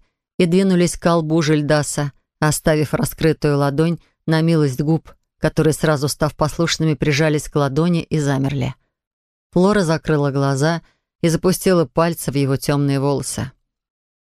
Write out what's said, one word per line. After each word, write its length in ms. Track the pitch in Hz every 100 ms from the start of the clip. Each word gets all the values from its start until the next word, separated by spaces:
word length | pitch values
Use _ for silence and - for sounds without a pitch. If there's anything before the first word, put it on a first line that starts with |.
| _ _ _ -
и 80 | 180
двинулись 500 | 180 196 180 175 -
к 60 |
колбу 380 | 180 170 156 165
Жильдаса, 680 | 151 156 147 151 139 - 143 - _ _
оставив 540 | 151 - 170 151 147
раскрытую 640 | - - - 160 - 151 143
ладонь 400 | 143 139 165 160 _ _ -
на 140 | 160
милость 400 | 165 165 143 123
губ, 320 | 151 160 - - _ _
которые, 340 | 156 - 156
сразу 360 | - 156 147 139
став 260 | - 151 -
послушными, 580 | 151 - 165 - 160
прижались 540 | 151 151 139 156 151 -
к 80 | 151
ладони 460 | 139 135 170 170
и 160 | - 156
замерли. 560 | 143 135 135 139 131 - _ _ _ _ _ _ _
Флора 280 | 180 190 214
закрыла 500 | 165 156 - 151 143
глаза 520 | 139 139 135 156 165 - _ _ _
и 80 | 170
запустила 560 | 165 185 175 190 175 147
пальцы 440 | - 170 156 -
в 40 |
его 220 | 139 135 135
тёмные 440 | - 143 143 139
волосы. 500 | 139 135 123 - - - _ _ _ _ _ _